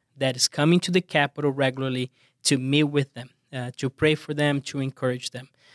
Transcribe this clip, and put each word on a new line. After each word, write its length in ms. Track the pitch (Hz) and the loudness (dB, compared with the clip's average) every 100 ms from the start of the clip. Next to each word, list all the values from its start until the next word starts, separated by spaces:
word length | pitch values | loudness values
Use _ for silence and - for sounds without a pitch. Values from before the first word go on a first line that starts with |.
| _ - | _ -2
that 160 | 131 131 | -2 0
is 120 | - | -2
coming 320 | - 156 175 | 2 4 4
to 100 | - | 2
the 100 | 180 | -2
Capitol 480 | 175 156 143 - 147 | 0 0 0 0 -2
regularly 600 | 135 135 131 135 127 123 _ _ _ | 0 0 0 -4 -4 -6 _ _ _
to 120 | - 139 | 0 0
meet 260 | 131 143 | 2 2
with 280 | 151 147 139 | 4 2 -2
them, 160 | - 127 _ _ | -8 -16 _ _
uh, 180 | 135 123 - | -10 -8 -4
to 120 | 135 | -6
pray 240 | - 156 | 0 0
for 180 | 151 - | 0 -2
them, 260 | 147 147 143 | 0 0 0
to 180 | - 143 | -4 -6
encourage 500 | 135 - 127 123 - | -6 -4 -4 -4 -8
them. 180 | - 135 _ _ | -12 -16 _ _